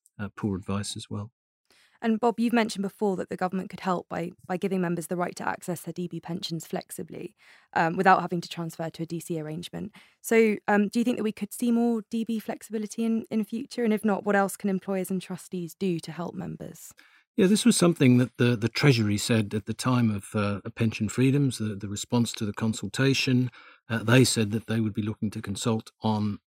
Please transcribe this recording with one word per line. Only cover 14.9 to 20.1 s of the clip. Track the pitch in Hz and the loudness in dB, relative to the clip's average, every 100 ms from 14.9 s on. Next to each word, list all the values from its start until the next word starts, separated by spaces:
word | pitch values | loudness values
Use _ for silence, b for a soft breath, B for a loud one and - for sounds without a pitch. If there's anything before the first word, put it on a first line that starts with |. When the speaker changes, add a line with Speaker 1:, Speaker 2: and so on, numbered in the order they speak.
| 190 185 | -4 -2
Speaker 2:
and | 190 | -6
trustees | - 180 - 185 170 | -6 -12 -10 -10 -10
do | - 196 165 | -4 -2 -2
to | 170 | -4
help | 156 175 | -8 -8
members? | 180 165 160 - - - b b b _ - | -8 -10 -10 -12 -16 -20 b b b _ 4
Speaker 1:
Yeah, | 185 | 6
this | 208 | 6
was | 240 - | 6 6
something | 175 165 135 123 | 6 6 6 6
that | 123 - | 4 2
the, | 123 120 | 2 2
the | 110 | 0
Treasury | - 147 117 104 104 | 4 6 6 4 2
said | - 113 101 | 2 2 2
at | 107 - | -4 -6
the | |
time | 110 131 123 117 | -4 0 2 2